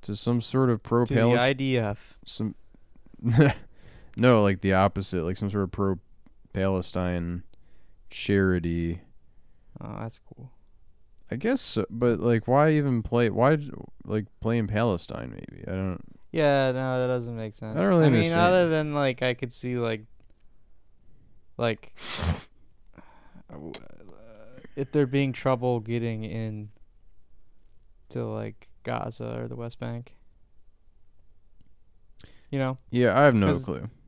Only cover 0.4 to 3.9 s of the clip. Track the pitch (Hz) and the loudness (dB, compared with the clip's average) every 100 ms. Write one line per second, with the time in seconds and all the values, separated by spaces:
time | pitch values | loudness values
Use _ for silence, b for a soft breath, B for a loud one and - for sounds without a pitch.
0.4 | - 131 131 113 - 120 120 120 113 120 | 0 2 2 2 0 0 2 4 4 4
1.4 | 127 135 135 127 110 101 - - - - | 2 0 0 0 0 -4 -12 -20 -16 -6
2.4 | 110 - - - - - - - 123 117 | -6 -6 -18 -20 -20 -20 -20 -6 2 6
3.4 | 147 - B B B | 6 4 B B B